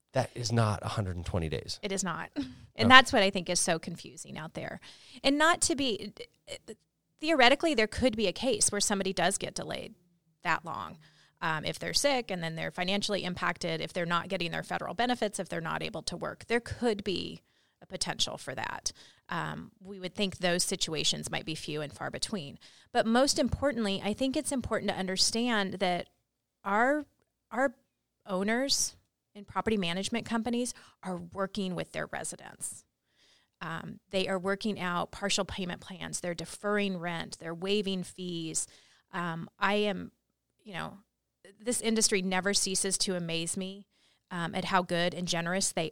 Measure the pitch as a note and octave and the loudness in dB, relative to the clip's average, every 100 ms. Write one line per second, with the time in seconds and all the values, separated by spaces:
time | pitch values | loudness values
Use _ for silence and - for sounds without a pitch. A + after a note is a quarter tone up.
0 | _ C3+ A#2+ - A2+ A#2 A2 G#2 G#2+ - | _ -2 -2 -4 0 2 4 2 -2 -2
1 | F#2+ F2+ E2+ G2 D#2+ D2 - - G#3 G3 | -2 -4 -2 0 0 -2 -6 -8 -4 -2
2 | F#3+ D#3+ - - C4 - - - A3+ B3+ | -2 -4 -6 -6 -8 -10 -12 2 12 12
3 | C4 A#3+ G3 G3 F3 F3 - E3+ - E3 | 12 8 6 4 0 0 2 0 -2 -10
4 | - - C#3+ C3+ D#3+ - D3+ - - - | -12 -16 -12 -10 -10 -8 -8 -10 -14 -20
5 | - - - C#4+ D#4 F4 - C#4 C4+ G#3+ | -20 -2 2 6 6 6 2 2 0 -2
6 | G#3+ - - _ - - - A3 _ _ | -6 -12 -18 _ -14 -14 -14 -16 _ _
7 | _ _ D#4 D#4 A#3+ C#4 E4 B3+ A3 - | _ _ 2 8 8 8 6 4 2 2
8 | B3+ G#3+ G3+ F3 C4 A#3+ - G3+ - G3+ | 2 4 0 0 0 2 2 2 0 0
9 | F#3+ F#3+ F3 G3 - - D#3 D3 - - | 0 2 0 0 -4 -6 -8 -8 -10 -16
10 | _ _ _ _ F3 D#3+ D#3+ B2 F2 - | _ _ _ _ -2 -2 -2 -8 -10 -12
11 | - _ _ _ E3 D#3 D#3+ D#3+ E3+ F3 | -20 _ _ _ -2 -2 -4 -4 -2 0
12 | C#4+ C4+ A#3 F#3 E3 D#3+ D#3+ F3 F3+ G3+ | 2 0 -2 -6 -6 -6 -6 -4 -2 0
13 | G3+ G3+ F3+ F3+ F3 F3 F3 D#3+ D#3+ F#3 | 0 -2 -4 -2 -2 -2 -4 -4 -4 -4
14 | E3+ E3+ E3 F#3+ E3+ D#3+ F3 F3 D3+ F3+ | 0 -2 -2 -4 -4 -4 -4 -6 -4 -2
15 | A#3+ A#3+ G#3+ G3+ F3+ E3+ D#3+ D#3+ D#3 E3 | 0 0 -2 -4 -6 -6 -4 -4 -4 -6
16 | - E3+ D#3+ - - A#3 A#3 - A#3 G#3 | -8 -6 -8 -8 -2 -2 -2 -2 0 0
17 | G3+ E3+ - E3 _ _ _ _ - F#3 | -2 -4 -6 -10 _ _ _ _ -14 -4
18 | - C#3+ - - - C3 - - - - | -4 0 -2 -2 -8 -6 -6 -6 -8 -10
19 | - - - E3+ D#3 D#3 - _ F#3+ G3 | -16 -20 -8 -4 -4 -6 -12 _ -16 -10
20 | F#3 - G3+ - F3+ F3 - F#3+ - D#3 | -8 -2 -2 0 2 2 0 0 -2 0
21 | D3 D3+ D3+ D3+ - D#3 - D3+ D3 - | 0 0 -2 -4 -4 -8 -6 -6 -6 -6
22 | C#3 - - G3+ C#3 - - - - A#3+ | -8 -4 -4 -4 -6 -14 -20 -20 -2 0
23 | G#3+ A#3 C#4 - B3+ - C#4 A#3 G#3 G3 | 4 6 6 4 0 0 0 0 0 0
24 | G3+ G#3+ C4+ C#4+ D4 C#4 - G#3 G#3 - | -2 -2 0 0 -2 -4 -2 -2 -2 -2
25 | F#3 F#3 - A3+ A#3+ A3 F#3+ F#3+ F#3+ F3 | -2 2 2 2 2 2 0 0 0 0
26 | - _ _ _ _ _ G3 G3+ B3 D4+ | -4 _ _ _ _ _ 0 2 4 2
27 | C#4+ _ _ _ _ A3 C4+ - _ _ | -2 _ _ _ _ 0 0 0 _ _
28 | _ _ - F#3 G3+ A#3 C#4 - - - | _ _ -4 -2 2 2 2 2 0 -4
29 | _ _ _ G#3 G3+ F#3+ F#3 A3 E3+ F3 | _ _ _ -20 -6 -2 2 2 2 -2
30 | G3+ A3+ - A3+ A3+ A#3 B3 - - _ | -2 -4 -2 -2 0 0 -2 -6 -18 _
31 | F#3+ F3+ E3+ F#3+ G3 - F#3 E3+ E3 - | -8 -8 -8 -4 -4 -2 -2 -4 -4 -6
32 | D3+ - - - - - - - - _ | -6 -6 -6 -10 -14 -12 -12 -12 -18 _
33 | _ _ _ _ _ _ E3+ E3 - - | _ _ _ _ _ _ -8 -8 -10 -14
34 | _ G3 F#3+ F#3+ F#3 G3 A3 G3 F3+ F3 | _ 0 0 0 0 0 -2 -2 -2 0
35 | E3+ - G3+ G3+ F#3+ - F3 F3 - F3+ | -2 -4 0 0 0 -4 -6 -6 -12 -10
36 | E3 D#3+ F3 E3+ F3 - G#3 G#3 G3+ F#3 | -8 -6 -4 -6 -8 -6 0 2 2 -2
37 | E3+ E3 D#3+ - E3 E3+ F#3+ G#3 F#3+ F#3 | -4 -4 -6 -10 -10 -6 0 2 2 -2
38 | F3+ - F3+ E3+ D#3+ D#3+ - - - _ | -6 -8 -6 -6 -4 -4 -4 -10 -20 _
39 | _ F#3 F3 E3 - - G3+ G#3 G#3 F#3 | _ -6 -4 -6 -10 -2 0 2 0 -2
40 | F3 - _ _ _ _ - E3+ D#3+ - | -8 -14 _ _ _ _ -14 -10 -10 -12
41 | _ _ _ _ - - A3 A#3+ A3+ A3 | _ _ _ _ -20 -8 -4 -2 0 2
42 | A3 G3+ F#3 F#3 F#3 G3+ - F#3+ G3 F#3 | 4 2 2 0 2 0 0 0 0 0
43 | - F3+ E3+ E3 E3 - F#3 G3 G3+ _ | 0 -2 -2 -2 -2 -4 -6 -10 -18 _
44 | _ _ _ F3+ E3 F3+ F3+ F#3+ F3+ E3+ | _ _ _ -6 -4 -2 2 2 2 0
45 | F3 F3+ F3 F3 E3+ F#3 G3 - D#3+ | 0 0 -2 -2 0 0 0 -2 -4